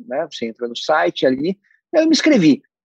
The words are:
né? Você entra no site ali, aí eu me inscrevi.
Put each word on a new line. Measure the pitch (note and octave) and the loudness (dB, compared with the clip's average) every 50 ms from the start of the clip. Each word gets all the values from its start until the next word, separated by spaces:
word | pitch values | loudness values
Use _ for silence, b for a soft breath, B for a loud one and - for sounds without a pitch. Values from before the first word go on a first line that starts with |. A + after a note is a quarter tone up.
| - | -14
né? | A#2 B2 C#3+ E3+ D#3 | -10 -8 -8 -8 -8
Você | - - A#2+ | -10 -10 -10
entra | A2+ A2+ - A#2+ | -10 -8 -8 -10
no | A#2+ A#2+ | -10 -8
site | - - - D#3 D#3+ F3 F3 - - - | -8 -4 -2 0 0 0 -2 -2 0 0
ali, | C3+ C3 C3 D3 F3+ G3 - _ _ _ _ _ _ - | 0 0 0 -4 -6 -6 -8 _ _ _ _ _ _ -2
aí | D#4+ D#4+ | 0 2
eu | |
me | E4 | 2
inscrevi. | D#4 - - D#4 D4+ G#3+ E3 D3+ B2+ - _ _ _ _ _ | 2 2 2 2 2 4 4 4 2 2 _ _ _ _ _